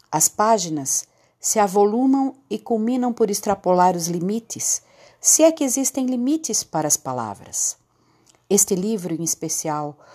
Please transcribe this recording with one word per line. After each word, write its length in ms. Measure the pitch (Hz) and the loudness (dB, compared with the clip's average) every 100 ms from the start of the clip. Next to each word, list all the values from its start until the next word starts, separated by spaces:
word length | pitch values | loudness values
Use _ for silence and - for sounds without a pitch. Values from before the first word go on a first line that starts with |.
| - | -6
As 160 | 156 - | 0 0
páginas 800 | - 214 226 175 151 135 - - _ _ _ | 2 2 2 0 -6 -4 -6 -6 _ _ _
se 180 | - 220 | -2 0
avolumam 760 | 202 196 208 226 262 269 269 - - | 2 4 4 4 2 2 0 -4 -10
e 80 | 208 | -10
culminam 520 | - 233 220 254 247 | -4 -2 0 0 -2
por 200 | 233 214 | 0 0
extrapolar 680 | 202 - 196 180 180 180 175 | 0 -2 -2 2 4 4 2
os 100 | 165 | -4
limites, 760 | 170 180 220 - - - - _ _ - _ | -4 -4 -4 -8 -8 -4 -6 _ _ -20 _
se 240 | - - | 0 6
é 80 | 320 | 4
que 140 | 320 | 4
existem 400 | 277 269 262 277 | -2 -2 -2 -2
limites 580 | 254 254 247 320 320 214 | -2 -2 -2 -2 -2 -6
para 240 | - 160 147 | -4 -2 0
as 120 | - | -2
palavras. 800 | 131 127 110 101 - - - - _ _ _ _ _ _ - | -2 -6 -6 -10 -10 -6 -6 -6 _ _ _ _ _ _ -2
Este 280 | 196 - 180 | 0 2 0
livro, 360 | 208 220 170 | -2 -4 -4
em 120 | 160 | -6
especial, 760 | 165 - 160 - 160 151 147 147 - | -6 -6 -6 -6 -4 -4 -6 -10 -20